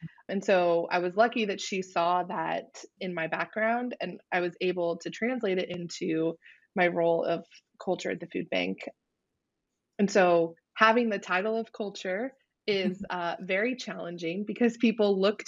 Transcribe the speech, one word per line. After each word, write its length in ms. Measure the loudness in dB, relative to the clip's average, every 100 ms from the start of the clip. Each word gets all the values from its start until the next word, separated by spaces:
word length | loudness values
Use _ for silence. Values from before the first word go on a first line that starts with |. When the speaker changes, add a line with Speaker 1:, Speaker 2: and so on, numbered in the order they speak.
| -18 -14 -6
Speaker 1:
And 160 | -2
so 440 | 2 4 4 2 2
I 80 | 0
was 140 | 2
lucky 300 | 4 2 2 -2
that 140 | -2
she 220 | -4 -4
saw 420 | -2 0 2 2
that 600 | 0 -4 -2 -4 -6 -16 -18 -10
in 160 | -8
my 120 | -4 -4
background, 680 | -4 -4 -2 0 0 -4 -6
and 200 | -8 -10 -4
I 80 | -2
was 160 | -2 -2
able 380 | -2 0 -2 -2
to 80 | -8
translate 480 | -4 -4 -2 0 0
it 120 | -2
into 640 | -6 -8 -6 -2 0 -2 -4 -12 -20 _
my 140 | 0 2
role 360 | 4 2 2
of 200 | 0 -2 -4 -20 _ -8
culture 260 | -4 -2 -4
at 100 | -6
the 60 | -6
food 220 | -6 -2
bank. 280 | -2 -2 -4 -12 -18 _ _ _ _ _ _ _ _ _ -2
And 120 | 2
so 440 | 6 6 6 2 -4 _ 4
having 320 | 6 6 2
the 100 | -2
title 380 | -2 0 0 -2
of 160 | -4
culture 600 | -8 -8 -6 -6 -4 -6 -10 _ _ -2
is, 380 | 0 0 -2 -6
Speaker 2:
<laughs> 40 |
Speaker 1:
uh, 260 | -4 -4 -4
very 360 | -2 0 0 -2
challenging 680 | -8 -8 -8 -6 -4 -4 -4
because 300 | 2 2 4
people 440 | 2 4 4 4
look 220 | 2 2